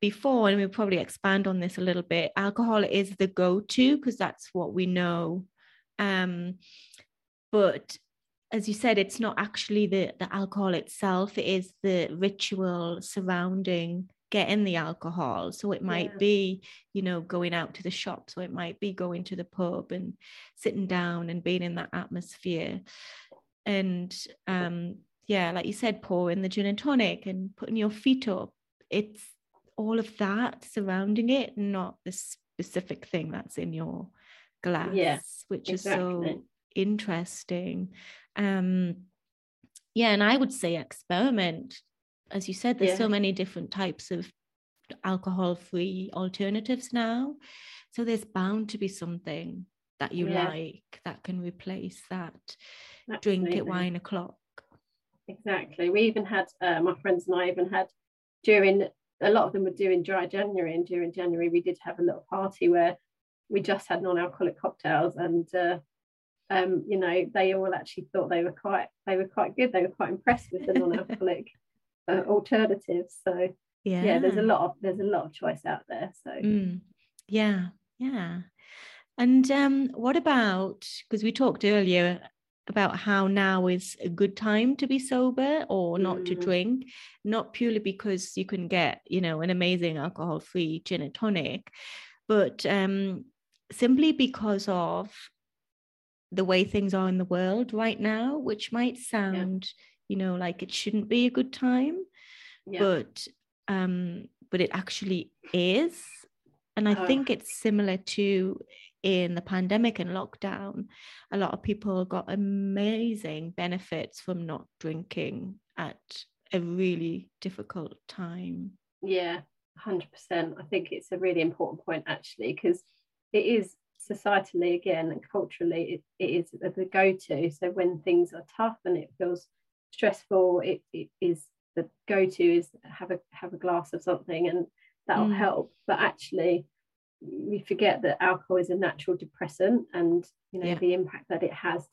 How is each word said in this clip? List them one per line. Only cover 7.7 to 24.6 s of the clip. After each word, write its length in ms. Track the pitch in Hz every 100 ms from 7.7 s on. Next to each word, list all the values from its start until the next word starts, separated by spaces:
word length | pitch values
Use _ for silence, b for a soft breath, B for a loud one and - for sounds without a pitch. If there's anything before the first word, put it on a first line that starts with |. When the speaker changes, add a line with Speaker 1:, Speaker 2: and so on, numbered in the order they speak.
| - - - _ _ _ _ -
Speaker 1:
as 160 | 220 214
you 60 |
said, 240 | 208 247 202
it's 220 | 196 -
not 180 | 226 -
actually 460 | 208 - - 208 202
the, 260 | 190 170 -
the 140 | 180 202
alcohol 380 | 196 202 190
itself, 640 | 170 - - 196 185 196 -
it 80 | -
is 280 | 190 185 _
the 240 | 196 180 - 165
ritual 840 | 196 196 - 190 185 175 170 175
surrounding 1080 | - 202 185 175 180 190 190 175 170 175 185 _ -
getting 320 | 208 170 208
the 120 | 196 170
alcohol. 760 | 156 170 165 170 135 98 87
So 200 | - 202
it 100 | 180
might 280 | 185 170 180
Speaker 2:
Yeah. 60 | 196
Speaker 1:
be, 460 | 202 202 190 190 B B B
you 100 | 202
know, 180 | 185 175
going 320 | 170 180 175
out 220 | 170 156 -
to 80 |
the 80 | 185
shops, 420 | - 196 - - -
or 60 |
it 100 | 180
might 280 | 180 170 -
be 120 | 202
going 320 | 190 180 175 175
to 100 | 185
the 80 | 180
pub 460 | - 175 - -
and 260 | 180 180 - B B B -
sitting 320 | - 202 185
down 420 | 180 175 170 170
and 140 | 170
being 180 | 175 180
in 140 | 175 170
that 140 | 165
atmosphere. 880 | 175 - 175 175 - 185 165 165 185 - B B B B B _ _ 214
And, 480 | 196 190 180 180 - - - -
um, 500 | 185